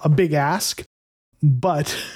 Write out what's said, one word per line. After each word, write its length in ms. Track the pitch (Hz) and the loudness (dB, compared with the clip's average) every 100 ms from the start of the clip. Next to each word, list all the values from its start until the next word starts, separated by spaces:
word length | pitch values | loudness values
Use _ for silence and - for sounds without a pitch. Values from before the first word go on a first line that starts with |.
| 156 | 2
a 40 | |
big 240 | 147 175 | 2 2
ask, 500 | 151 139 185 - - - _ _ _ _ _ | 2 0 -2 -4 -8 -14 _ _ _ _ _
but 520 | 151 127 185 151 151 - - | 2 2 0 0 -2 -6 -10